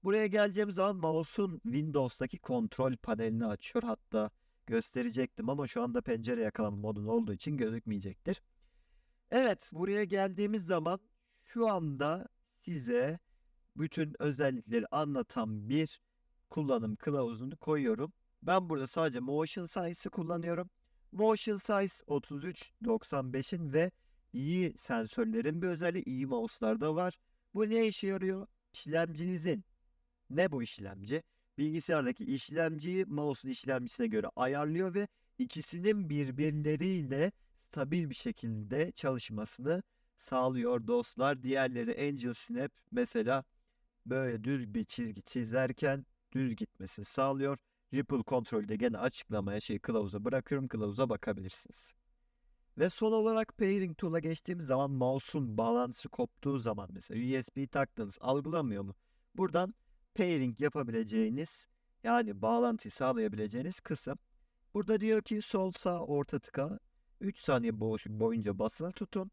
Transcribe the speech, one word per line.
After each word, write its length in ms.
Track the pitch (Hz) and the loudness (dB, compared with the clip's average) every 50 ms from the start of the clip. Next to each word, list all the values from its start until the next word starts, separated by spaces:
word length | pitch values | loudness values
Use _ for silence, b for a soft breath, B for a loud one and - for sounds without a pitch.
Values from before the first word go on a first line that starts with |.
| - | 2
Buraya 220 | 185 196 214 214 | 4 4 4 4
geleceğim 440 | 208 185 214 208 202 180 202 208 202 | 4 6 6 4 6 4 2 0 0
zaman 260 | 190 175 190 202 208 | 2 2 2 2 2
mouse'un 640 | 185 165 160 160 160 165 - - - 202 190 165 - | 2 2 2 2 2 0 0 0 0 0 0 0 -4
Windows'taki 760 | _ 117 120 143 151 160 139 143 131 123 - - 254 254 - 180 | _ -2 0 0 0 2 2 2 2 2 0 -4 -4 -4 -4 -8
kontrol 580 | - - 254 247 226 214 - - 254 262 262 | -4 0 0 0 0 0 0 2 2 2 2
panelini 500 | 226 - - 226 214 226 226 220 226 233 | 0 -2 -4 -2 0 0 0 2 2 0
açıyor. 360 | 220 208 196 - - - 240 | 0 -2 -4 -8 -2 -2 -2
Hatta 480 | 240 240 226 - _ _ - 220 214 214 _ _ _ _ _ _ _ | 0 0 -4 -4 _ _ 0 0 0 0 _ _ _ _ _ _ _
gösterecektim 840 | - 226 226 220 - - 247 247 240 220 254 254 247 _ - 220 233 | 0 0 0 0 0 -4 -2 -2 0 0 0 -2 -2 _ -6 -4 -2
ama 180 | 277 285 277 | 0 0 -2
şu 160 | 240 - 240 | -2 -2 -2
anda 180 | 233 247 233 247 | -2 0 0 -2
pencere 420 | 240 - 247 - 226 226 247 233 | 0 0 -2 -2 0 -2 0 0
yakalama 340 | 226 214 - - 220 208 - | 0 -2 0 0 -2 -2 -2
modun 300 | 202 101 107 107 104 104 | -2 -2 -2 -2 -2 0
olduğu 260 | 107 113 233 233 208 | 2 2 2 2 0
için 240 | 101 - - - 147 | -4 -4 -2 -4 -2
gözükmeyecektir. 880 | 277 123 - - 233 - - - 98 95 98 - - _ - 196 - _ _ _ _ _ _ _ _ _ _ _ _ _ _ _ _ _ _ | 0 0 0 -2 -4 -4 -4 -4 -4 -4 -6 -10 -6 _ -4 -4 -4 _ _ _ _ _ _ _ _ _ _ _ _ _ _ _ _ _ _
Evet, 400 | - 240 262 240 190 - - - | 2 4 4 4 2 0 -4 -12
buraya 320 | - 156 175 196 202 208 214 | -4 -2 0 0 2 2 2
geldiğimiz 600 | 180 190 196 190 196 185 175 208 208 214 220 180 | 2 2 2 2 2 2 0 0 0 0 0 0
zaman 360 | 165 185 170 156 165 180 196 _ _ _ _ _ _ _ | 2 0 2 2 0 -2 -2 _ _ _ _ _ _ _
şu 320 | _ _ - - 233 233 220 | _ _ -8 -2 2 2 4
anda 580 | 202 185 165 151 143 131 139 147 160 185 247 240 _ _ _ _ _ _ | 4 2 0 -2 0 0 0 0 0 -2 -4 -12 _ _ _ _ _ _
size 600 | - - 175 156 127 233 240 240 247 143 160 175 _ _ _ _ _ _ _ _ _ _ _ | -8 -6 -6 -4 -2 0 2 2 2 2 0 -4 _ _ _ _ _ _ _ _ _ _ _
bütün 380 | - 156 151 - - 160 151 - - | -6 -4 -4 0 -2 -2 -2 -2 -2
özellikleri 680 | - 147 143 127 147 139 131 120 - - 233 233 214 | 0 0 0 2 2 0 0 0 -4 0 0 0 0
anlatan 840 | - - 151 156 147 139 262 240 _ - 247 226 107 107 107 104 110 | 2 0 0 0 2 0 -2 -2 _ -4 -4 -2 -2 -2 -4 -2 0
bir 320 | 131 151 160 151 - - _ _ _ _ _ _ _ _ _ _ | 2 2 2 0 -4 -14 _ _ _ _ _ _ _ _ _ _
kullanım 460 | - - 151 139 131 117 113 107 107 | -4 -2 2 2 2 2 2 -2 -4
kılavuzunu 600 | - - 156 143 143 127 117 117 110 123 135 143 | -2 -2 0 2 2 0 0 -2 -4 -8 -8 -8
koyuyorum. 560 | - - - 156 151 139 120 110 110 139 160 - _ _ _ _ _ | -8 0 0 2 2 4 2 2 2 -2 -6 -6 _ _ _ _ _
Ben 260 | - - 180 190 185 170 | 0 4 4 4 4 2
burada 160 | 160 143 131 | 0 0 -2
sadece 340 | 120 - 170 165 156 123 123 | -2 0 2 2 2 2 0
motion 440 | 123 131 143 151 160 156 - 202 175 | -2 0 0 0 0 0 -2 -6 -6
size'ı 460 | 165 - 202 180 170 170 - - - | -4 -4 -2 -2 -2 -4 -6 -8 -6
kullanıyorum. 600 | - - 170 160 170 170 165 170 170 170 180 180 _ _ _ _ _ _ _ _ | -4 -4 -2 -2 -2 -2 0 0 -2 -2 -2 -6 _ _ _ _ _ _ _ _
Motion 440 | - 175 214 220 220 208 - 226 208 | 0 2 4 4 4 4 2 -2 -2
size 480 | 196 - - 214 196 196 190 - - - | -2 0 0 2 2 2 0 -2 -8 -4
otuz 380 | - 147 139 - - 147 143 139 | 0 0 0 0 -2 -8 -6 -6
üç 280 | 180 175 - - - _ _ 220 | -8 -8 -10 -16 -20 _ _ 0
doksan 480 | - - - - - - 139 131 127 | 0 0 0 0 -2 -4 -2 -2 -2
beşin 400 | 123 131 135 - - 175 165 147 | -2 -4 -2 -2 -4 -4 -4 2
ve 180 | 135 156 165 185 - _ _ _ _ _ _ _ | 2 2 2 2 0 _ _ _ _ _ _ _
iyi 460 | - 123 135 147 170 185 185 165 - - | -6 -4 -2 0 2 2 2 0 -2 -6
sensörlerin 840 | - - 262 226 226 214 - - 233 220 220 226 233 147 156 170 | -6 -4 -2 -2 -2 -2 -2 -2 0 0 0 0 0 0 0 0
bir 60 | 175 180 | 0 -2
özelliği, 360 | 175 151 175 175 170 185 - | -2 0 0 0 0 0 -4
iyi 220 | 127 131 127 135 | -2 -2 -2 -2
mouse'larda 680 | 135 - 120 - 226 - - 233 220 220 220 - 156 156 | 0 0 -2 -2 -4 -4 -2 0 0 2 2 2 0 2
var. 240 | 165 180 180 - _ _ _ _ _ _ _ _ | 2 0 0 -2 _ _ _ _ _ _ _ _
Bu 160 | 196 220 214 | 0 0 2
ne 160 | 220 226 226 | 4 4 4
işe 200 | 220 196 - - | 2 2 0 -2
yarıyor? 400 | 190 196 190 185 185 190 190 196 - _ _ _ _ | 0 0 0 0 0 -2 -2 -6 -12 _ _ _ _
İşlemcinizin, 920 | - - - 147 156 165 170 170 160 147 170 185 185 170 156 185 151 - 185 _ _ _ _ _ _ _ _ _ _ _ _ _ | -16 -14 -8 0 2 2 2 2 0 -4 -2 -2 -2 0 2 2 0 0 -2 _ _ _ _ _ _ _ _ _ _ _ _ _
ne 220 | 131 151 180 185 | 2 2 2 4
bu 100 | 147 131 | 2 -2
işlemci? 600 | 117 - - - 104 98 98 95 98 104 135 160 - _ _ _ _ _ _ - | -4 -4 -6 -10 -10 -12 -10 -10 -4 -4 -4 -4 -4 _ _ _ _ _ _ -2
Bilgisayardaki 640 | 143 156 156 165 - - 170 151 135 123 123 - 110 | -2 0 0 -2 0 2 2 2 2 0 -2 -2 -4
işlemciyi 800 | - 135 131 - - 143 160 165 160 160 151 147 170 180 190 190 | -4 -4 -4 -4 -4 -2 0 0 0 0 -2 -4 -2 0 0 0
mouse'un 460 | - 143 147 151 147 135 - - 131 | 0 0 0 0 0 -2 -2 -4 -8
işlemcisine 560 | 131 - - 131 135 127 123 120 - - - | -8 -6 -2 -2 0 0 -2 -4 -2 -2 0
göre 200 | 226 220 107 107 - - | 2 2 0 0 -2 -2
ayarlıyor 580 | - 127 131 139 143 147 151 156 170 190 185 175 | 0 0 2 2 2 0 0 2 0 0 0 0
ve 140 | 202 208 202 _ _ _ _ _ _ | 0 -2 -2 _ _ _ _ _ _
ikisinin 720 | 254 - - 165 151 - - 170 180 208 214 208 190 156 | -4 -4 -4 -8 -8 -6 -6 0 2 2 4 4 2 0
birbirleriyle 1200 | 147 147 143 131 127 139 151 156 147 151 147 151 151 143 175 190 190 180 151 127 135 139 156 196 - _ _ _ _ | 0 0 0 0 0 0 2 2 2 2 2 2 0 2 2 0 2 0 0 0 2 2 2 2 0 _ _ _ _
stabil 560 | _ _ _ - 151 135 143 160 180 165 143 | _ _ _ -4 -4 -2 2 2 2 2 0
bir 40 | - | -4
şekilde 760 | - - 247 214 - - 113 113 107 107 104 120 143 160 175 | -4 -6 -6 -6 -4 -4 -4 -4 -4 -4 -2 0 0 0 0
çalışmasını 920 | - - - 127 131 120 - - 117 104 107 107 - - 127 143 165 185 - _ _ _ _ _ _ | -2 -2 -2 0 0 0 -4 -6 -6 -6 -6 -6 -8 -4 0 0 0 0 0 _ _ _ _ _ _
sağlıyor 720 | _ - - 262 254 254 - 262 247 117 120 123 120 226 | _ -10 -4 0 2 2 2 2 2 0 2 0 0 0
dostlar. 560 | 214 120 - 117 - - - 131 139 143 131 | 2 0 0 0 -2 -2 0 2 2 2 0
Diğerleri 680 | 123 127 135 135 131 127 127 120 120 113 - - 143 147 | 0 0 2 2 2 2 0 -2 -2 -2 -2 0 0 -2
Angel 240 | 143 135 120 247 | -2 -2 -4 -4
Snap 400 | 233 - - - 233 240 - 147 _ _ _ _ | -4 -6 -8 -6 -4 -4 -4 -4 _ _ _ _
mesela 540 | - 247 247 - - 233 214 117 131 135 123 _ _ _ _ _ _ _ _ _ _ _ _ | 0 0 0 0 0 0 2 2 2 0 0 _ _ _ _ _ _ _ _ _ _ _ _
böyle 380 | 113 123 131 135 127 117 110 107 | -2 0 0 0 0 -2 -2 0
düz 300 | 123 139 135 120 104 104 | 0 0 0 -2 -2 -4
bir 100 | 226 107 | -4 -4
çizgi 380 | - - - 240 226 208 196 | -4 -4 -6 -6 -6 -6 -10
çizerken 840 | - - - 254 240 220 - 131 131 - - - - 143 135 139 131 _ _ _ _ _ | -12 -6 -4 -4 -2 0 2 2 2 2 0 0 0 0 0 0 -4 _ _ _ _ _
düz 240 | - - 135 127 113 | -2 0 0 0 0
gitmesini 480 | - 220 - _ _ 95 95 - - 101 | -2 -6 -8 _ _ -12 -12 -10 -10 -10
sağlıyor. 540 | - - - 135 139 139 135 135 139 139 131 _ _ _ _ _ _ | -6 -2 0 2 2 2 2 0 0 0 -2 _ _ _ _ _ _
Ripple 300 | - 135 143 - 143 127 | -2 -2 0 0 0 -2
kontrolü 460 | 113 - 135 123 110 - - 110 104 101 | 0 2 0 0 0 2 -2 -2 0 0
de 80 | 107 | -2
gene 220 | 101 240 123 113 104 | 2 2 2 2 2
açıklamaya, 600 | - 127 - - - _ 110 104 98 196 202 208 | 0 -2 -2 -2 -8 _ -2 -2 -2 -2 -2 -4
şey, 180 | - - 110 101 | -4 -4 -4 -4
kılavuza 460 | - - 117 110 104 98 98 104 104 | -2 0 0 0 0 0 -4 -4 -2
bırakıyorum. 440 | 120 131 131 - - 147 139 135 123 | 0 -2 -2 -2 0 -2 -2 -2 -2
Kılavuza 400 | - 110 107 104 101 110 135 120 | -2 -2 -2 -2 0 0 0 0
bakabilirsiniz. 840 | 113 104 - - 98 104 95 90 - - - - - - - - - _ _ _ _ _ _ _ _ _ _ _ _ _ _ _ _ - | 0 -2 -2 -4 -4 -4 -4 -10 -10 -12 -16 -16 -18 -18 -18 -18 -20 _ _ _ _ _ _ _ _ _ _ _ _ _ _ _ _ 2
Ve 120 | 151 180 | 2 2
son 220 | - - 220 220 | 2 2 2 2
olarak 460 | 220 220 214 226 226 220 220 - - - | 4 4 4 4 4 2 0 -2 -2 0
Pairing 400 | 220 190 196 202 190 180 156 - | 2 4 4 2 2 -2 -2 -4
Tool'a 200 | - 175 165 170 | -2 0 0 0
geçtiğimiz 480 | 160 160 165 160 - - 180 175 160 | 0 0 -4 -4 -4 -6 -6 -6 0
zaman 240 | 131 135 131 139 139 | 2 2 2 4 2
mouse'un 680 | 139 131 127 127 131 135 - - - 156 135 120 107 220 | 2 2 2 2 2 0 -2 -2 -2 -2 -2 0 0 0
bağlantısı 500 | 226 226 233 240 247 247 240 - - 147 | 2 2 4 2 2 0 -4 -8 -10 -10
koptuğu 500 | - - 247 226 _ _ - 143 139 135 | -4 -4 -4 -4 _ _ -2 0 0 0
zaman 300 | 110 117 107 101 98 87 | 0 -2 -2 -2 -6 -10
mesela 460 | 90 95 - - 101 113 120 127 131 131 | -12 -14 -12 -6 -4 -2 0 2 0 0
U 40 | |
S 60 | 123 - _ | 0 -2 _
B 100 | 131 139 | -6 -6
taktınız, 520 | 123 - - 139 - _ - 110 101 95 - | -2 0 0 0 0 _ -6 -6 -6 -6 -6
algılamıyor 640 | - 123 135 143 139 151 165 170 147 123 104 101 | 0 0 0 2 2 0 0 0 0 0 -2 -2
mu? 120 | 98 98 95 _ _ _ _ _ _ _ _ | -4 -6 -10 _ _ _ _ _ _ _ _
Buradan 400 | - 190 185 139 170 185 185 220 _ _ _ - _ _ _ _ | 0 0 2 4 2 2 2 -2 _ _ _ -20 _ _ _ _
pairing 460 | - 185 180 170 147 131 123 113 - | 0 2 4 4 4 2 2 0 2
yapabileceğiniz, 1080 | 139 147 - 151 135 117 113 - - 107 110 - 220 - 233 262 160 - - - - _ _ _ _ _ _ _ _ | 0 2 2 0 -2 0 0 -2 -2 0 2 2 2 2 0 -2 -4 -6 -8 -14 -16 _ _ _ _ _ _ _ _
yani 380 | 226 233 240 233 214 202 196 | 2 4 4 2 0 -2 0
bağlantıyı 500 | 214 220 233 233 240 240 233 220 - 214 | 2 2 4 4 4 2 2 0 -4 -10
sağlayabileceğiniz 880 | - - 269 262 254 233 220 214 202 208 214 208 208 240 269 180 185 - | -6 0 2 2 2 2 0 0 0 -2 -4 -2 -2 -4 -4 -4 -6 -8
kısım. 380 | _ - 160 - - - 277 - _ _ _ _ _ _ _ _ _ _ _ | _ -6 -6 -4 -4 -6 -8 -8 _ _ _ _ _ _ _ _ _ _ _
Burada 260 | 202 208 196 220 214 | -2 2 2 2 4
diyor 220 | 202 220 220 220 | 4 4 4 4
ki 200 | 214 - 220 214 | 4 0 -2 -2
sol 300 | 220 - - 196 190 190 | -2 0 0 0 0 0
sağ 280 | 180 - - 185 175 175 | -2 -2 -2 0 0 0
orta 380 | 165 139 147 143 143 - - 139 | -2 0 2 0 2 0 -2 -4
tıka 400 | - - - 135 135 156 202 214 _ _ _ _ _ _ _ _ | -4 -4 -4 -2 -2 -2 -4 -8 _ _ _ _ _ _ _ _
üç 180 | - 196 202 - | -4 -4 -4 -2
saniye 420 | - - 123 123 117 117 110 104 | 0 2 2 4 4 0 -2 0
boş-, 260 | 110 110 110 107 - | 0 0 -2 -2 -4
boyunca 520 | 104 107 107 110 226 233 233 208 208 196 190 | -6 0 2 2 2 2 2 0 0 0 0
basılı 340 | 214 220 - - 160 175 | 0 -2 0 -4 -6 -6
tutun. 380 | 190 - 214 - - - - 196 | -6 -6 -8 -4 -2 -4 -4 -4